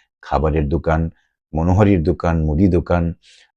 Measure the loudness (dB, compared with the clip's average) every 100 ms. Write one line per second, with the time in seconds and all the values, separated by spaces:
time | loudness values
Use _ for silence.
0 | _ _ -6 -2 0 -2 -2 -2 -2 -2
1 | -2 -8 _ _ _ -4 0 2 4 2
2 | 0 -2 -2 -2 0 2 2 2 0 -2
3 | -2 -8 _ _ _